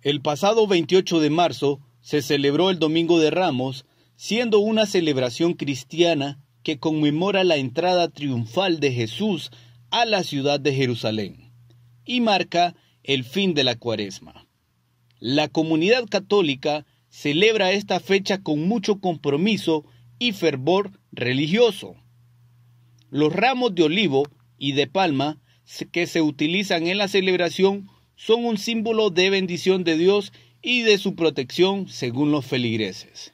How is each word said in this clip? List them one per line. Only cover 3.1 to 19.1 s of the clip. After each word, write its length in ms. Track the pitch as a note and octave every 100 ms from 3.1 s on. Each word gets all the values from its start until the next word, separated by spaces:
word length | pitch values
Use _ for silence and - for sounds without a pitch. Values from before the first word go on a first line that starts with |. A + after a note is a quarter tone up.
| E3+
de 100 | D#3
Ramos, 540 | D#3+ F3+ B2+ C3 C3 _ _ _ _
siendo 440 | - G#3+ A#3+ G#3
una 260 | G#3 A3 G#3
celebración 680 | F#3+ D#3+ C3 B2+ A#2+ E3+
cristiana 880 | E3+ C#3+ C3 - D#3 F3 D#3 C#3 D3 _ _
que 160 | - D3
conmemora 680 | D#3+ D#3 D3+ D3 F#3+ G3
la 120 | F#3 D3+
entrada 520 | C3 B2+ F3 F3+ E3+
triunfal 720 | - C#3+ B2 A2+ F3 F#3+ E3
de 120 | C#3+
Jesús 580 | B2 A2 - G#3+ E3+ - - - _ _
a 160 | A3 A#3
la 180 | G#3
ciudad 340 | E3+ C#3+ C#3 C#3+
de 160 | C#3
Jerusalén 800 | C3+ C3 A#2+ A#2 G#2+ G2 - - _ _ _ _ _ -
y 160 | B3
marca 520 | A3+ F#3+ - F3 F3 E3+ _ _
el 220 | - C#3
fin 280 | B2+ G3 G3
de 100 | D3+
la 140 | B2+ A#2
Cuaresma. 680 | A#2 G#2+ G2+ F#2+ - - _ _ _ _ _ _ _ _
La 300 | A#2 C#3+ D3+
comunidad 580 | E3 D#3+ D#3+ F3+ B3+ A3+
católica 760 | G3+ G3 G3+ E3 C3+ D3+ C#3+ - _ _
celebra 640 | - D3 D3 G#3+ A3 G3
esta 280 | G3+ G3+ F#3
fecha 420 | - G3 G3 F#3+
con 240 | F3+ D3+ E3+
mucho 340 | A#3 F#3+ G3+
compromiso 840 | F#3+